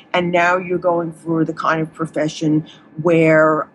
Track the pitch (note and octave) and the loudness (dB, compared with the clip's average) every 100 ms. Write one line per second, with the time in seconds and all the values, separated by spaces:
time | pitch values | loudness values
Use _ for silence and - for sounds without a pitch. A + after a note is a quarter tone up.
0 | - F3+ F3 F3 F3 F#3 F3+ F3+ F3 E3+ | -6 -2 0 2 2 0 -2 -4 -2 -2
1 | E3 D#3+ E3 D#3+ D#3+ D#3+ D#3 D#3+ D#3+ - | -4 -8 -4 -2 -2 -4 -4 -2 -4 -8
2 | D#3+ - D#3 - D#3+ D#3 D#3 - - - | -8 -4 -6 -4 0 0 -2 -12 -18 -6
3 | E3+ E3 D#3+ D#3 D#3 D3+ - | 0 2 4 4 4 2 -4